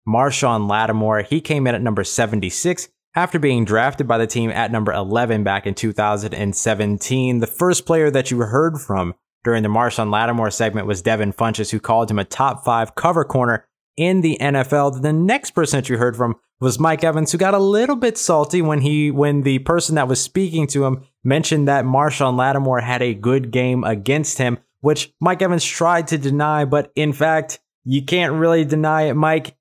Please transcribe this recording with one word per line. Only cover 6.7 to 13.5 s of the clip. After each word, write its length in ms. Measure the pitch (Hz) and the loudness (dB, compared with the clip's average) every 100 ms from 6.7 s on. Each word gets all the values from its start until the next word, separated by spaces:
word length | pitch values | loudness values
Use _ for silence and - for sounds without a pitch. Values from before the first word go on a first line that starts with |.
| 104 104 101 - 131 127 120 | 0 -2 -2 -2 -2 0 0
The 80 | 113 | -2
first 380 | - 180 170 | 0 0 0
player 240 | - 165 151 | 0 2 4
that 220 | 135 135 | 2 0
you 80 | 123 | -2
heard 400 | 107 131 160 147 | 0 0 0 -2
from 360 | - 95 87 - _ _ | -4 -2 -2 -6 _ _
during 180 | 120 113 | -2 0
the 60 | 107 | 2
Marshon 420 | 110 120 - 107 | 2 0 0 -2
Lattimore 400 | 104 117 117 107 | 0 0 0 -2
segment 380 | - 110 104 101 | 0 -2 -2 -4
was 140 | 95 | -2
Devin 320 | 113 107 101 | 0 0 -2
Funchess, 360 | - 113 110 104 | 0 -2 -2 -4
who 80 | 107 | -4
called 320 | - 113 110 | 0 0 2
him 80 | 104 | -2
a 60 | |
top 400 | 95 - 135 - | -2 -2 -2 0
five 320 | 123 117 110 | 0 0 0
cover 300 | - 170 165 | 0 0 2
corner 400 | 135 131 120 | 0 0 2